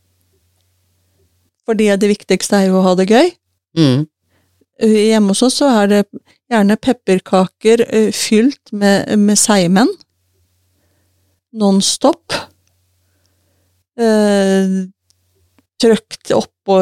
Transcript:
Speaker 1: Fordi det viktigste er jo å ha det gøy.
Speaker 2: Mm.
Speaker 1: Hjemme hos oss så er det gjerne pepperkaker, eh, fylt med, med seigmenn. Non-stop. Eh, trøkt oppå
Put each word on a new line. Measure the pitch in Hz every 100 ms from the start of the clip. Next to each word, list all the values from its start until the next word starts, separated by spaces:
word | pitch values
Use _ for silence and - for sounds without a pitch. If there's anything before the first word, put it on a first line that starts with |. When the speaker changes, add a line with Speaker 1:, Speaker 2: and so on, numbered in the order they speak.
| _ _ _ _ _ _ _ _ _ _ _ _ _ _ _ _ -
Speaker 1:
Fordi | 214 214 196
det | 202
viktigste | 208 - 185 - 202
er | 190
jo | 185
å |
ha | 190 180
det | 190
gøy. | 226 349 - _ _ _ 160
Speaker 2:
Mm. | 143 127 156 _ _ _ _ _ _ -
Speaker 1:
Hjemme | 220 214 220 220 202
hos | 196
oss | 247 -
så | 285
er | 220 202
det | 208 202 - - _ -
gjerne | 233 202 214
pepperkaker, | 262 240 - 190 - 190 190 _ 214 233 -
eh, | 220 208
fylt | - - 214 254 - _
med, | 208 202 196 - 208
med | 202 208
seigmenn. | - 202 175 190 294 392 _ _ _ _ _ _ _ _ _ _ _ _ _ _ _
Non-stop. | 220 202 196 - - 269 - - - - _ _ _ _ _ _ _ _ _ _ _ _ _ _ -
Eh, | 226 214 208 202 196 190 190 190 190 _ _ _ _ _ _ _ _ -
trøkt | 226 220 - - -
oppå | - - _ - 190